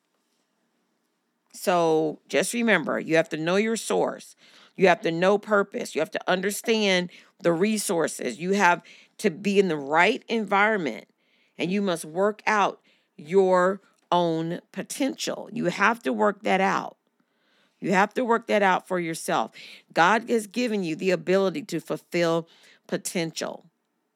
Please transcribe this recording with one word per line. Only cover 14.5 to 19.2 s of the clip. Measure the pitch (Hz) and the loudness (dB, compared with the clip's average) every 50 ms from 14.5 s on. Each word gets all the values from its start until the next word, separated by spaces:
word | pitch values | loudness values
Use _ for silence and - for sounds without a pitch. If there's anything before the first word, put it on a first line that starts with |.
| 175 - _ _ | -6 -10 _ _
potential. | - 190 - - - - 285 269 - - - - - - - - | -12 -12 -12 -10 -6 -4 -4 -4 -4 -6 -8 -8 -8 -8 -10 -10
You | - 233 156 | -8 -4 -4
have | 175 180 - 202 214 240 233 | -2 0 2 2 2 0 0
to | - 262 | -4 -4
work | 247 208 214 208 196 202 | -2 0 0 0 0 -2
that | 214 202 190 185 | -2 0 0 2
out. | 190 196 175 127 - - - _ _ _ _ _ _ _ _ _ _ _ _ _ _ _ _ - | 2 0 0 -2 -4 -8 -14 _ _ _ _ _ _ _ _ _ _ _ _ _ _ _ _ -8
You | - - | -2 0
have | 190 185 202 214 - | 2 2 2 2 0
to | - 262 | -2 0
work | 220 233 226 233 - | 0 0 0 0 0
that | 214 208 | 0 2
out | 202 190 180 - - | 4 4 2 2 -2
for | - 185 180 | -4 -6 -4
yourself. | 170 165 165 156 | -4 -6 -8 -8